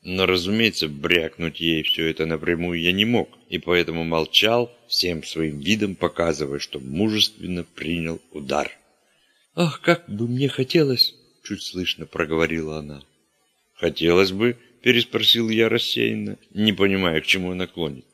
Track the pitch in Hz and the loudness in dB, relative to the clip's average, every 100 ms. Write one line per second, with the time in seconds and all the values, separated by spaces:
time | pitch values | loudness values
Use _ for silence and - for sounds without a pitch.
0 | - 92 92 90 90 107 113 - 80 71 | -6 0 2 2 2 2 2 2 -6 -4
1 | 78 87 80 - 82 - 82 80 78 - | 2 2 2 -4 -6 -2 0 0 0 0
2 | 82 80 80 80 80 85 87 85 85 92 | 0 -2 -2 -2 -2 -2 0 -2 0 0
3 | 107 120 78 - _ 90 82 87 82 82 | 2 2 -2 -8 _ -8 0 2 2 -2
4 | 82 82 80 - 104 120 120 - _ - | -2 -2 2 2 4 2 0 -6 _ -2
5 | 90 82 76 82 80 73 71 107 104 92 | 0 -2 -6 -4 -4 -2 0 0 0 0
6 | 87 - 82 78 73 69 - 71 65 73 | -4 0 -2 0 -4 -6 -8 -10 -6 -2
7 | 110 107 101 - 87 90 85 - 76 85 | 0 2 -2 -2 -8 -8 -8 -10 -6 -4
8 | 80 82 _ 78 67 69 73 - _ _ | -4 -6 _ -14 -4 -2 -2 -8 _ _
9 | _ _ _ _ _ - 170 131 - 170 | _ _ _ _ _ 0 0 0 0 0
10 | - 101 117 123 139 - 131 175 143 123 | 0 -4 -2 0 0 0 0 2 2 4
11 | - - _ _ - 101 - 90 87 - | 2 0 _ _ -10 -8 -8 -6 -4 -6
12 | 80 80 80 80 82 82 78 78 73 73 | -8 -6 -2 0 0 0 -6 -8 -10 -16
13 | - _ _ _ _ _ _ _ 85 78 | -20 _ _ _ _ _ _ _ -4 0
14 | 82 87 95 95 117 120 _ _ 120 120 | 2 4 4 2 -2 -2 _ _ 2 2
15 | 117 123 110 117 113 110 113 113 - 120 | 2 0 2 2 2 2 2 2 -2 -2
16 | 113 110 104 101 _ - 107 92 98 95 | -2 -2 -6 -10 _ 2 2 4 2 4
17 | 92 78 - 95 90 92 92 - 80 67 | 2 0 0 -2 0 -4 -6 -4 -6 -6
18 | - | -18